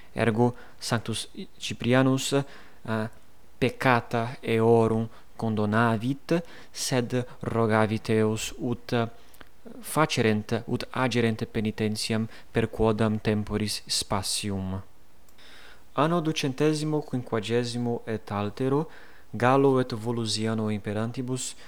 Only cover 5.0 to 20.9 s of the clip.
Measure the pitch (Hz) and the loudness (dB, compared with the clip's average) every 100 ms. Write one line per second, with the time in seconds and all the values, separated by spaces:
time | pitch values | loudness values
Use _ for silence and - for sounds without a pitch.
5 | 113 - - - 113 107 104 110 120 110 | -2 -8 -14 -4 0 2 2 4 4 2
6 | 120 139 - 170 - - - - - 127 | 0 -4 0 -2 -2 -12 -12 -6 0 0
7 | 117 123 123 - - 113 113 110 107 110 | 2 -2 -4 -6 -2 2 4 4 4 2
8 | - 110 107 110 - - 127 120 - 120 | 2 4 4 2 -4 -4 -4 -4 -2 0
9 | 113 - - - - - - 262 - 147 | 0 -6 -14 -14 -12 -14 -14 -12 -2 2
10 | 156 - 110 107 - 113 - 123 - 120 | 2 4 4 2 0 -2 0 -4 -4 -2
11 | 127 117 117 110 113 117 107 - 107 107 | 2 2 2 0 -2 -2 -2 0 -2 0
12 | - 110 110 - - - 113 - 110 107 | 0 0 -2 -6 -2 0 0 4 4 4
13 | 110 107 - 107 104 104 104 - - - | 2 2 2 2 0 -2 -2 -4 -4 -4
14 | - 101 92 - 104 98 92 95 - - | 0 -2 -2 -2 -2 -2 -2 -6 -8 -14
15 | - - - - - - - - - - | -16 -16 -16 -16 -16 -16 -16 -16 -4 0
16 | 151 175 156 156 143 127 151 151 156 151 | 2 2 0 0 -2 2 2 2 0 -2
17 | 147 127 123 113 104 117 120 120 120 117 | -2 -6 -2 -2 0 0 0 -2 -2 -2
18 | - 110 - 101 104 - 131 139 160 - | -4 -6 -4 -2 -2 0 2 2 0 -8
19 | - - - 107 120 139 139 131 127 113 | -14 -14 -10 2 4 6 6 6 2 -2
20 | 113 117 110 104 110 110 107 104 107 | -2 -2 0 0 0 0 0 -2 -2